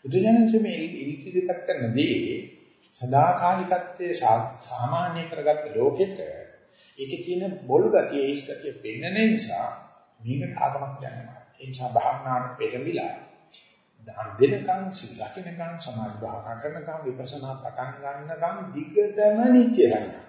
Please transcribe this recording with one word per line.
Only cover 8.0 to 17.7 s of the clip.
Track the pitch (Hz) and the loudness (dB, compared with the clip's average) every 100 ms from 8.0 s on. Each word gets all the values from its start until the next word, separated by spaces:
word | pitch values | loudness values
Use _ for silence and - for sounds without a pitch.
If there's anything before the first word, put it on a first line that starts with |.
| - 143 | 4 0
ඒස් | 135 143 | -2 -2
ගතිය | - 147 147 - | -6 -10 -10 -10
පෙන්වන | 110 120 165 208 | -10 -8 -4 2
නිසා | 220 - - - - - - _ _ _ | 4 4 0 -4 -6 -8 -18 _ _ _
මේකට | 113 139 131 135 | -6 -4 -4 -2
ආගමක් | 135 139 139 | -2 -2 -8
කියනවා. | 135 127 123 117 - - | -10 -12 -12 -14 -18 -20
ඒ | _ 135 | _ -12
නිසා | 127 123 | -8 0
භාවනාවට | 113 123 131 131 127 110 | 0 0 -2 -2 -2 -4
පෙළඹිලා | - 110 123 151 170 - - - _ _ - _ _ _ _ - | -6 -6 -4 -4 -4 -6 -10 -16 _ _ -20 _ _ _ _ -18
දාන | - 95 | -12 -10
දෙනකන්, | 101 135 135 - 190 190 | 4 4 4 -2 -4 -4
සිල් | - 113 - | -8 -12 -12
රකින්නකන්, | - - 175 165 170 165 | -12 -12 -12 -10 -10 -10
සමාධි | 135 113 107 104 | -10 -8 -8 -8
භාවනා | 110 113 110 117 | -10 -10 -10 -8
කරනකන්, | 151 160 151 156 | -8 -8 -10 -8
විපස්සනා | 131 127 127 143 135 131 | -8 -8 -10 -10 -10 -10
පටන් | - | -10